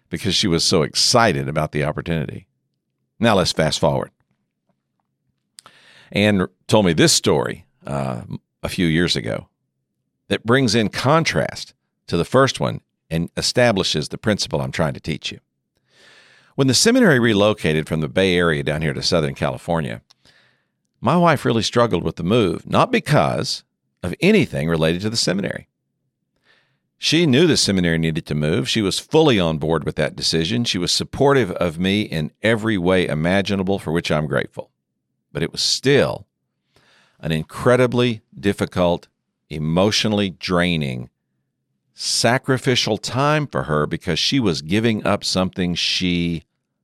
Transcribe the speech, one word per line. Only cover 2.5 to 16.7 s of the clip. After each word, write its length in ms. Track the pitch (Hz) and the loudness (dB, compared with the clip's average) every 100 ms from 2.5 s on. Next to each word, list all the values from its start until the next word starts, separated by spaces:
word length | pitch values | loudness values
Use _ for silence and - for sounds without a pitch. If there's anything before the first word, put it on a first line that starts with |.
| _ _ _ _ _ _ - | _ _ _ _ _ _ -2
Now 180 | 113 101 | 2 2
let's 180 | 82 | 2
fast 260 | - 78 - | 0 -2 0
forward. 320 | 78 67 50 _ _ _ _ _ _ _ _ _ _ _ _ _ _ - - _ _ - _ | 0 -2 -6 _ _ _ _ _ _ _ _ _ _ _ _ _ _ -20 -20 _ _ -20 _
Ann 360 | 90 107 101 87 _ - | 0 2 2 0 _ 0
told 180 | 110 95 | 2 4
me 60 | |
this 220 | 80 165 | 4 4
story, 520 | - 113 78 62 55 - _ - | 2 2 0 0 -8 -16 _ -10
uh, 360 | 69 67 60 - - - _ | -6 -6 -8 -10 -14 -16 _
a 60 | - | -8
few 160 | - 85 | -2 0
years 300 | 80 87 - | 2 0 -2
ago 320 | 57 50 - _ _ _ _ _ _ _ - | -4 -8 -10 _ _ _ _ _ _ _ -6
that 180 | 101 110 | -4 2
brings 300 | 127 127 113 | 2 4 2
in 140 | 104 | 0
contrast 840 | - 123 160 160 82 - - - _ _ _ - | -2 0 2 2 0 -2 -6 -16 _ _ _ -4
to 100 | 87 | -2
the 80 | 80 | 2
first 340 | 127 135 - | 2 2 0
one 220 | 65 - - _ _ | -4 -6 -14 _ _
and 200 | 82 85 - | -4 -4 -4
establishes 760 | - - 120 95 85 80 73 | -2 2 2 2 0 -2 -4
the 80 | 82 | -4
principle 440 | 110 101 - 76 | -2 -2 -2 -4
I'm 100 | 67 | -4
trying 220 | - 78 | -2 -4
to 60 | 62 | -4
teach 320 | - 76 - | -8 -8 -8
you. 80 | - _ _ _ _ _ _ - - _ _ _ - | -14 _ _ _ _ _ _ -20 -20 _ _ _ 0
When 120 | |
the 60 | 135 | 2